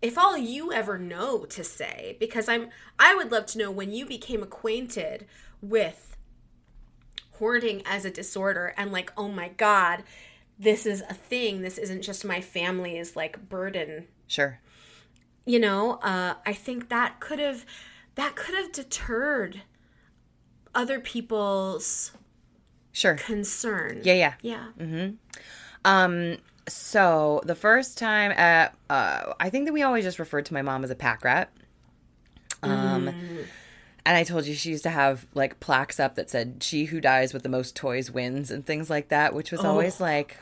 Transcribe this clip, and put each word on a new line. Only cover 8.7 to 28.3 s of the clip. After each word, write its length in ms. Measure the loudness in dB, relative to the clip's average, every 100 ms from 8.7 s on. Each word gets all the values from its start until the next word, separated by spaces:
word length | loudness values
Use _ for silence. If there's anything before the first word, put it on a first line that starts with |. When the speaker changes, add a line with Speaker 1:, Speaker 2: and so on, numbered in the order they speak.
| -4
Speaker 1:
and, 140 | -4
like, 200 | -4 -6 -6
"Oh 100 | -6
my 200 | -6 -10
God, 540 | 0 4 6 6 2 -6 -20 -20 -20 _ _
this 280 | 2 4 2
is 160 | -2 -6
a 40 |
thing. 480 | -14 -6 -4 -2 -4
This 160 | -8 -6
isn't 240 | -8 -6
just 240 | -6 -6 -4
my 160 | -6
family's, 760 | -4 -4 -2 -2 -4 -6 -8 -6
like, 340 | -6 -8 -10
burden." 580 | -6 -4 -4 -6 -8 -14 _ _
Speaker 2:
Sure. 320 | 0 0 -2 _ -20 -20 -20 _ _ _ _ 2
Speaker 1:
You 140 | 4
know, 340 | 4 2 0 0
uh, 340 | -2 -2 -2 -4 -6
I 80 |
think 360 | -6 -6 -10 -4
that 300 | 0 0 -4
could 200 | -10 -4
have, 260 | -4 -4 -12 -20 -20 -20 -16 -6
that 200 | -6 -6
could 200 | -6 -4
have 160 | -4
deterred 880 | -8 -8 -6 -4 -2 0 0 -2 -8 -18 _ _ _ _ _ _ _ _ _ _ -4
other 240 | -2 -4
people's 1120 | -4 -8 -4 -2 0 0 -2 -4 -4 -4 -6 -10 _ _ _ _ _ _ _
Speaker 2:
Sure. 240 | 0 2 2
Speaker 1:
concern. 840 | -2 -4 -2 -2 -2 -2 -4 -2
Speaker 2:
Yeah, 100 | 4
yeah. 200 | 6 4 0
Speaker 1:
Yeah. 240 | -10 -8 -12 -10
Speaker 2:
Mm-hmm. 360 | -8 -4 -6 -8 _ -20 -18 -20 -20 -2 4
Um, 520 | 6 6 2 -2 -6 _ _ -10
so 760 | -4 0 6 6 6 6 2 0
the 100 | 0
first 420 | 4 4 4 -4
time, 340 | 0 2 2